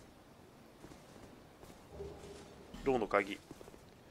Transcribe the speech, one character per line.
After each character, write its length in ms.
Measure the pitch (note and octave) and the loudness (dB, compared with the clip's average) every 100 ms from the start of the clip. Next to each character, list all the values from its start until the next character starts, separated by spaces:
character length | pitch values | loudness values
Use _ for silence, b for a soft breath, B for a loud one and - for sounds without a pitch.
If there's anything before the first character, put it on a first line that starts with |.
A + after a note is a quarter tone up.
| - - - - - - - - - - - - - - - - - - - - - - - - - - - - | -16 -16 -18 -16 -16 -16 -16 -14 -14 -12 -14 -14 -12 -14 -16 -14 -12 -12 -8 -4 -4 -4 -8 -8 -10 -12 -8 2
ロ 120 | C#3 B2+ | 8 8
ー 20 | |
の 80 | G2+ | 10
鍵。 320 | G2+ G2 G2+ - - - - - - - | 8 8 2 -6 -12 -12 -12 -14 -16 -16